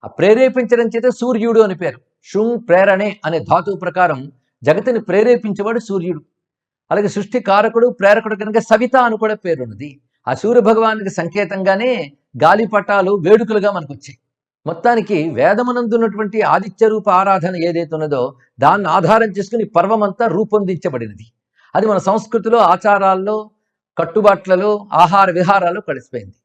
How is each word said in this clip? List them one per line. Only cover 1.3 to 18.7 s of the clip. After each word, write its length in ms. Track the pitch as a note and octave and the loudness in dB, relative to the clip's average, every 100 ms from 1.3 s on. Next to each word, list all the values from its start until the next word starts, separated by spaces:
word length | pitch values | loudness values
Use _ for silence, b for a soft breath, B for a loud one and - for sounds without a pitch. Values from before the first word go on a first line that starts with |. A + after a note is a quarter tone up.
| A#3+ A3+ A3+ | -2 0 2
అని 160 | G#3+ F3+ | 2 0
పేరు. 240 | E3+ A#2 _ _ | -8 -8 _ _
శుం 360 | - F#3+ A3 A#3 | -8 -4 -2 -4
ప్రేరణే 600 | A#3 E3+ G3 F#3+ G#3 F3+ D#3+ | 0 2 4 2 0 -6 -6
అనే 140 | D#3+ | -6
ధాతువు 360 | A#2 F3 E3+ F#3 | 0 -2 -2 -6
ప్రకారం 560 | F3+ F3 F3+ C#3 C#3 _ _ _ | -6 0 0 -2 -10 _ _ _
జగతిని 360 | - E3 B3 A#3 | 0 0 0 -4
ప్రేరేపించేవాడు 800 | - F3+ A3 A#3+ A3 G3 G3+ A#3 | -2 0 2 2 0 -6 -4 -4
సూర్యుడు. 420 | A3+ G3 E3+ D#3+ _ _ _ _ _ _ _ | -4 -6 -4 -8 _ _ _ _ _ _ _
అలాగే 160 | F3+ G#3 | -2 -2
సృష్టి 320 | - G#3 B3 | -4 -6 -6
కారకుడు, 480 | G#3 G3 A3 A3+ A#3+ | 0 2 2 2 0
ప్రేరకుడు 480 | B3 G3 G#3+ A3 G#3 | 2 4 4 2 -6
కనుక 220 | G#3 A3 | -4 -4
సవిత 380 | A3+ A3 B3 C4 | 0 0 2 2
అని 220 | A#3+ G#3+ | 2 0
కూడా 160 | G#3+ | -4
పేరున్నది. 680 | G#3+ F#3 D#3 B2 G2+ C#3+ C#3 _ _ - | -4 -4 -6 -6 -12 -16 -18 _ _ -8
ఆ 60 | |
సూర్య 280 | - G#3 A#3+ | -4 2 4
భగవానుడికి 480 | G#3 A3 A3+ A3 G3 | 4 2 2 -2 -6
సంకేతంగానే 1040 | - E3+ G3+ G3+ G3 F#3+ F#3+ B3 A#3+ C#3+ _ _ B2+ | -6 -6 -4 -4 -2 0 0 0 -4 -6 _ _ 0
గాలిపటాలు 680 | D3 G3+ A3 G#3+ F#3+ G3+ F#3+ | 2 4 2 -2 0 0 0
వేడుకలుగా 600 | G3+ E3 G#3 A3 G#3+ G3+ | 0 4 2 4 -2 -2
మనకు 220 | F#3+ D3 | -4 -10
వచ్చాయి. 240 | C#3+ - B2 _ _ _ _ - | -16 -18 -20 _ _ _ _ -12
మొత్తానికి 600 | - A#3+ A#3+ - G3 D#3+ | -2 0 0 0 -2 -2
వేదమునందున్నటువంటి 1120 | A#2+ C#3+ G#3 B3 B3 A#3+ A#3 A3+ G3+ G#3+ G#3+ | 0 2 2 -2 -2 -2 0 -2 -2 -6 -2
ఆదిత్య 460 | F3 E3 F#3+ - A3+ | 0 0 -2 0 0
రూప 220 | A3 G#3 | 0 0
ఆరాధన 460 | F3+ G3 F#3+ E3 F#3 | 2 2 0 -2 -4
ఏదైతే 400 | E3 E3+ E3 D#3+ | -4 -4 -4 -6
ఉన్నదో 400 | D#3 C#3+ A#2+ - _ _ | -4 -2 -4 -6 _ _
దాన్ని 280 | C3+ | 2